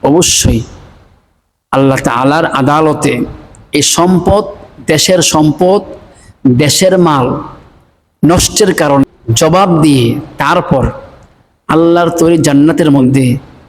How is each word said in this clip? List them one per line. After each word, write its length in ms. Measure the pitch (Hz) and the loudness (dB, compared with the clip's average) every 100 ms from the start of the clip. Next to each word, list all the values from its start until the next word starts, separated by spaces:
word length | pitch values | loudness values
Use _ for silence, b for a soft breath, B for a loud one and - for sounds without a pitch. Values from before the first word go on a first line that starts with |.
অবশ্যই 580 | - 156 170 - - 117 - - - - _ _ _ _ _ _ _ | 0 0 0 0 -2 -2 -6 -16 -20 -20 _ _ _ _ _ _ _
আল্লাহ 280 | 131 135 131 | 0 0 0
তাআলার 480 | 147 120 135 151 165 | -2 -2 0 0 -2
আদালতে 800 | 139 135 147 156 147 143 123 - - - - - | -2 0 0 0 -2 -4 -4 -6 -10 -20 -20 -6
এই 100 | 151 | -4
সম্পদ, 640 | 143 - 175 185 180 202 214 - - - 127 | -2 0 0 0 0 -2 -2 -12 -20 -14 -4
দেশের 360 | 151 - 185 | -2 2 0
সম্পদ, 600 | 151 160 151 143 180 202 185 - b b b b 135 | 2 2 0 2 0 0 -2 -20 b b b b 0
দেশের 520 | 123 147 - 190 185 | 2 0 2 0 2
মাল 440 | 170 143 127 - - - - _ _ _ _ _ | 2 2 -2 -4 -10 -18 -20 _ _ _ _ _
নষ্টের 500 | 143 175 - - 202 | 0 2 0 0 -2
কারণে 300 | 160 151 139 135 _ - | 0 0 0 0 _ -4
জবাব 480 | 113 160 175 196 170 | 0 2 2 2 2
দিয়ে 380 | 156 139 117 131 - - | 2 2 0 -4 -8 -6
তারপর 520 | 143 175 - 139 113 - - - - _ _ _ - | -2 -2 0 -2 -2 -6 -18 -20 -20 _ _ _ -4
আল্লাহর 400 | 156 170 170 170 | 0 2 2 0
তৈরি 300 | 170 165 170 | 0 0 2
জান্নাতের 520 | 147 139 151 165 156 | 2 2 2 2 2
মধ্যে 460 | 139 127 135 127 139 - - | 2 2 2 0 -2 -8 -20